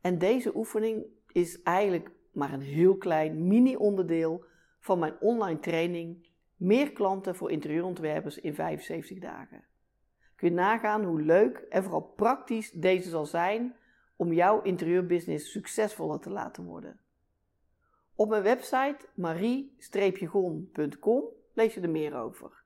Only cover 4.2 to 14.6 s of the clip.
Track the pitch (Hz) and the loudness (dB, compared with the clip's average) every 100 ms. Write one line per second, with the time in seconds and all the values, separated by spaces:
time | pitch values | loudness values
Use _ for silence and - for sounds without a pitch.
4.2 | 160 170 - _ _ _ - 180 156 - | 0 -4 -10 _ _ _ -2 0 0 0
5.2 | 208 233 196 160 170 165 170 170 170 175 | 0 2 0 -2 -2 0 0 -2 -8 -14
6.2 | _ _ _ _ 180 240 285 - 196 196 | _ _ _ _ 4 4 4 0 0 0
7.2 | 196 180 185 156 151 156 185 170 156 156 | -4 -6 -4 -4 -2 -2 -2 -4 -4 -4
8.2 | 147 - 160 151 160 160 - 165 - 185 | -6 -8 -8 -4 -4 -6 -8 -10 -10 -14
9.2 | 160 87 - - _ _ _ _ _ _ | -12 -14 -16 -20 _ _ _ _ _ _
10.2 | _ _ 175 170 190 226 220 214 190 165 | _ _ 0 2 2 2 0 0 0 0
11.2 | 156 175 240 - - 185 190 160 - - | 4 6 6 2 -4 -2 -2 -6 -6 0
12.2 | 214 269 - 226 214 170 180 185 180 165 | 0 0 -4 -6 -6 -2 2 2 0 -4
13.2 | 147 170 175 220 247 - _ _ _ _ | -2 -2 0 -2 -4 -8 _ _ _ _
14.2 | 170 165 180 214 | 0 4 6 4